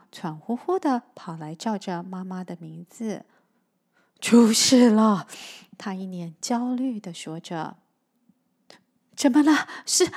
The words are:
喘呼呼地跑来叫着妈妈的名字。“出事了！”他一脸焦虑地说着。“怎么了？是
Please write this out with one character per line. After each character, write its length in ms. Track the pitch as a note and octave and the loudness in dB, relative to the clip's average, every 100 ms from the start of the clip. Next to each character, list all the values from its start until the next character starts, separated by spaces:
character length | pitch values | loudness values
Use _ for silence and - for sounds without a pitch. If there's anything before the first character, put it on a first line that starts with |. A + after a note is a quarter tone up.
| _ | _
喘 240 | - E3+ D#3 | -12 -10 -8
呼 200 | - A#3+ | -8 -6
呼 240 | - F#4 | -2 -2
地 240 | D4 B3 - | 0 -2 -4
跑 240 | - - D#3+ | -18 -14 -12
来 160 | D#3 | -12
叫 240 | E3 A3+ G3 | -8 -6 -4
着 240 | - F3 | -4 -8
妈 220 | F#3 F#3 | -8 -10
妈 200 | F#3 F#3 | -10 -10
的 140 | F#3 E3+ | -12 -14
名 260 | D#3+ D#3+ E3+ | -14 -16 -18
字。 340 | - A3 F#3+ - _ _ _ _ _ _ _ _ _ | -10 -8 -8 -12 _ _ _ _ _ _ _ _ _
“出 320 | - A#3 A3 | 4 6 8
事 380 | A3+ - B3+ A#3+ | 4 6 6 8
了！” 380 | G#3+ A3 F#3+ - - - - - - | 6 4 2 -4 -16 -18 -20 -20 -16
他 160 | G#3 | -12
一 140 | F#3+ F#3+ | -10 -10
脸 260 | F3+ E3+ D#3+ | -10 -12 -10
焦 320 | - A#3+ B3 | -4 -2 -2
虑 260 | B3 C4 G#3+ | -2 -4 -6
地 140 | F3+ | -10
说 260 | D#3+ - E3 | -12 -12 -12
着。 380 | - E3 D#3 - _ _ _ _ _ _ _ _ _ - _ _ _ - | -8 -8 -8 -12 _ _ _ _ _ _ _ _ _ -20 _ _ _ -2
“怎 160 | C#4+ | 2
么 120 | C#4+ | 4
了？ 240 | D4 D4 - - - | 6 4 0 -10 -2
是 200 | - F4+ | 0 0